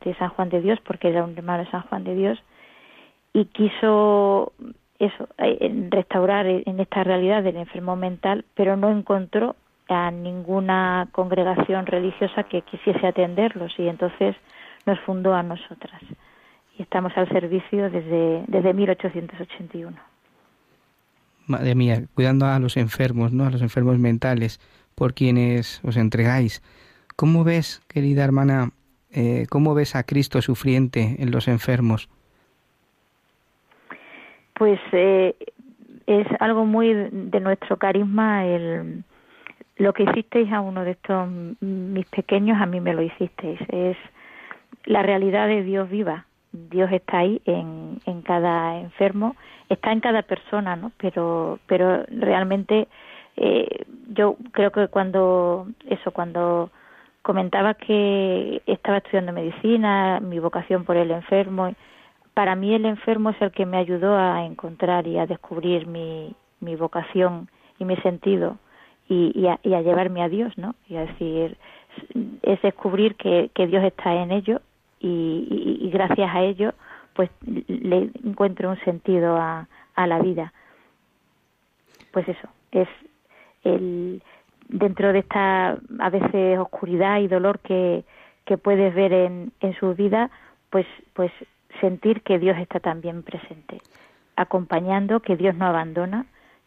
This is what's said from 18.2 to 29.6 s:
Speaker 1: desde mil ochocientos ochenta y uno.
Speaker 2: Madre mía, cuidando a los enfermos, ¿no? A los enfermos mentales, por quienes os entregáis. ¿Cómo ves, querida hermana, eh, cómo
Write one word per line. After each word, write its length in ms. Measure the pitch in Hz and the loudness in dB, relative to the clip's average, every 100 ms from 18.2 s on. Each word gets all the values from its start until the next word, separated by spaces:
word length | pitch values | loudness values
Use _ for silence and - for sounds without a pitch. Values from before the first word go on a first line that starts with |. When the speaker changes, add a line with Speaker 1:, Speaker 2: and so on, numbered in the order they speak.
| 165 165 - | 2 0 -2
Speaker 1:
desde 260 | 180 180 | 0 2
mil 160 | 185 202 | 2 2
ochocientos 500 | 185 190 170 165 175 | 0 -2 -6 -10 -12
ochenta 380 | 185 - 175 170 | -14 -14 -14 -12
y 60 | |
uno. 140 | 165 170 - _ _ _ _ _ _ _ _ _ _ _ _ _ - | -14 -16 -20 _ _ _ _ _ _ _ _ _ _ _ _ _ -6
Speaker 2:
Madre 300 | 135 131 123 | -2 0 2
mía, 260 | 123 113 135 - | 4 2 0 0
cuidando 300 | 131 135 135 | 4 4 4
a 120 | 135 | 2
los 200 | 127 131 | 0 0
enfermos, 560 | 113 - 131 120 117 | 0 0 0 2 0
¿no? 120 | 127 135 | 2 0
A 60 | |
los 100 | 127 | 0
enfermos 380 | 120 131 123 123 | 0 2 2 4
mentales, 600 | 120 113 131 123 113 - _ _ _ - | 4 2 2 0 -2 -4 _ _ _ -2
por 180 | 131 | -2
quienes 680 | 127 131 123 120 120 117 - | 2 2 4 4 0 -2 -6
os 140 | - 117 | -2 2
entregáis. 640 | 110 113 117 127 117 - - _ - _ - - | 2 2 2 2 0 -2 -14 _ -20 _ -18 0
¿Cómo 280 | 151 165 | 4 4
ves, 380 | 165 170 151 - - | 4 2 0 -6 -8
querida 360 | 147 143 143 | -2 2 4
hermana, 480 | 139 135 139 135 123 - _ _ _ | 4 4 4 4 0 -4 _ _ _
eh, 340 | - 120 120 117 | 0 0 2 0
cómo 240 | 143 | 2